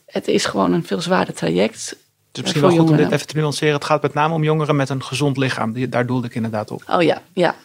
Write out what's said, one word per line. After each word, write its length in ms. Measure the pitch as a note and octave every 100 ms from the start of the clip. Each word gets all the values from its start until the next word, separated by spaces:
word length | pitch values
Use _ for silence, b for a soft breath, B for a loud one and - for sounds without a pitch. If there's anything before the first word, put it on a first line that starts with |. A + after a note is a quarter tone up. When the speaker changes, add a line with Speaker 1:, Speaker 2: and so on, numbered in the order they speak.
| _
Speaker 1:
het 220 | G3 -
is 180 | G3+ -
gewoon 280 | G3+ F3+
een 120 | F3 E3
veel 160 | G3
zwaarder 320 | E3+ F#3 F#3
traject, 560 | D#3+ E3 F3 G#3+ - -
Speaker 2:
Het 80 | -
is 0 | _ _ _
Speaker 1:
eh, 100 | C#3
Speaker 2:
misschien 200 | C3 D#3+
Speaker 1:
voor 0 |
Speaker 2:
wel 80 | C#3+
goed 100 | E3+
om 60 | E3
Speaker 1:
jongeren. 240 | D3+ D3+
Speaker 2:
dit 40 |
even 140 | D3 -
te 100 | D3
nuanceren. 360 | D3+ C3+ D3+
Het 120 | C#3+ -
gaat 160 | D3+
met 120 | C#3+
name 200 | D3 D3+
om 100 | E3
jongeren 320 | D3+ D#3 D3 C#3+
met 140 | C3
een 140 | C3+
gezond 340 | - B2+ C#3+ C3
lichaam. 360 | C3 B2+ A2+
Die, 160 | A#2 B2+
daar 160 | A#2+ A#2+
doelde 220 | B2+ A#2
ik 80 | A#2+
inderdaad 360 | A2+ G#2+ A2
op. 120 | - -
Speaker 1:
Oh 120 | F3+
ja, 200 | D#3+ - -
ja, 220 | - E3 -